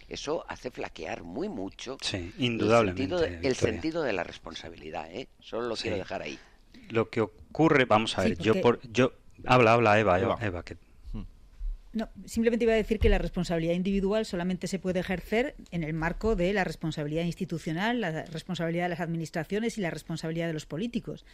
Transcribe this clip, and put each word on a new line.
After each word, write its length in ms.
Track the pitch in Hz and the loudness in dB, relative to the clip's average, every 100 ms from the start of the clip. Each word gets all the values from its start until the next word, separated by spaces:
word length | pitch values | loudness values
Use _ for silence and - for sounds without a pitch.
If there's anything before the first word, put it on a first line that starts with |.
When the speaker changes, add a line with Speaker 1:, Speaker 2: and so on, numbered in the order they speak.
| - | -14
Speaker 1:
Eso 380 | - - 165 - | -10 -6 -6 -6
hace 240 | 87 127 | -10 -10
flaquear 520 | - 101 - 82 113 | -8 -10 -10 -10 -8
muy 260 | 85 101 208 | -8 -8 -6
mucho 480 | 131 98 - 117 135 | -6 -8 -10 -12 -8
Speaker 2:
Sí, 320 | - 98 85 - | -6 -6 -6 -4
Speaker 1:
el 60 | |
Speaker 2:
indudablemente, 580 | 123 113 107 117 104 90 | -2 0 4 6 4 2
Speaker 1:
sentido 180 | 139 175 | -2 0
de, 80 | 160 | -2
el 140 | 85 | -2
Speaker 2:
Victoria. 320 | 131 123 120 | -2 0 0
Speaker 1:
sentido 300 | 87 160 165 | 0 -4 -2
de 100 | 139 | -2
la 100 | 95 | -2
responsabilidad, 880 | 82 - - 80 80 82 78 80 80 | -4 -10 -14 -14 -14 -14 -10 -10 -10
¿eh? 160 | 98 - _ | -12 -14 _
Solo 280 | - 110 120 | -10 -6 -6
lo 80 | 107 | -4
Speaker 2:
Sí. 80 | |
Speaker 1:
quiero 140 | 110 101 | -4 -4
dejar 240 | 87 95 | -4 -8
ahí. 180 | 78 65 - - _ - - | -8 -12 -16 -20 _ -20 -4
Speaker 2:
Lo 200 | 113 107 | -2 0
que 120 | - | 0
ocurre, 640 | 107 - - - 156 143 123 | -2 -4 -8 2 6 6 6
vamos 320 | 107 110 - | 4 2 0
a 60 | |
Speaker 3:
Sí, 60 | 95 | 0
Speaker 2:
ver, 80 | 90 | 2
yo 140 | 107 185 | 2 4
Speaker 3:
porque 260 | 120 117 117 | 4 4 0
Speaker 2:
por, 40 | |
yo, 200 | 110 117 - - - - | 0 0 0 -20 -8 4
habla, 280 | 127 110 | 6 8
habla, 260 | 117 110 104 | 8 8 6
Eva, 200 | 104 90 | 6 4
Eva, 160 | 98 85 | 4 0
Speaker 4:
Eva. 100 | 107 | -2
Speaker 2:
Eva, 180 | 87 | -6
que 140 | - - - - - 110 90 - - - - - - | -8 -14 -18 -18 -10 -10 -10 -16 -20 -8 -6 -8 -8
Speaker 3:
No, 160 | 220 220 - - | -8 -6 -10 -6
simplemente 400 | - 226 226 226 | 0 2 4 4
iba 80 | |
a 40 | 226 | 4
decir 220 | 208 220 | 2 4
que 100 | 214 | 4
la 80 | 196 | 4
responsabilidad 560 | 165 - 170 170 165 | 2 -2 0 0 2
individual 520 | 175 185 196 190 214 220 | 2 2 0 2 0 0
solamente 420 | 175 180 185 185 | -2 -2 -2 -4
se 100 | 190 | -4
puede 220 | 185 180 | -2 -2
ejercer 560 | 175 185 - 214 269 - - | -2 -4 -2 0 0 -4 -8
en 120 | 175 | -4
el 100 | 151 | -2
marco 420 | 160 160 - 220 214 | -2 -2 0 0 2
de 180 | 175 | 2
la 100 | 202 | 2
responsabilidad 600 | 175 156 160 151 147 156 | 0 -2 -4 -4 -2 -2
institucional, 760 | 170 - 180 160 - 160 214 247 | -2 -2 -4 -4 -4 -2 0 0
la 240 | 185 156 - | -2 -4 -6
responsabilidad 580 | 160 - 175 165 170 175 | -10 -8 -4 -2 -2 -2
de 40 | |
las 100 | 170 | -2
administraciones 800 | 170 165 156 175 151 202 233 226 | -4 -4 -4 -6 -4 -2 -2 -2
y 40 | |
la 80 | 170 | -4
responsabilidad 560 | 156 - 160 160 165 170 | -6 -8 -6 -4 -4 -4
de 60 | |
los 140 | 156 - | -4 -6
políticos. 580 | 143 240 - - 147 - | -6 -4 -6 -8 -12 -16